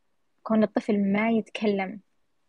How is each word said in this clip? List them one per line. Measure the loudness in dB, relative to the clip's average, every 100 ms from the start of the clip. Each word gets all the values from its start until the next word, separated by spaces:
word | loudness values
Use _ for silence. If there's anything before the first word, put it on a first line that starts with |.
| _ _ _ _
كون | -2 2
الطفل | 2 0 -2 0 2
ما | 2 2
يتكلم | 0 -2 -4 -2 -2 -4 -10 -18 _ _ _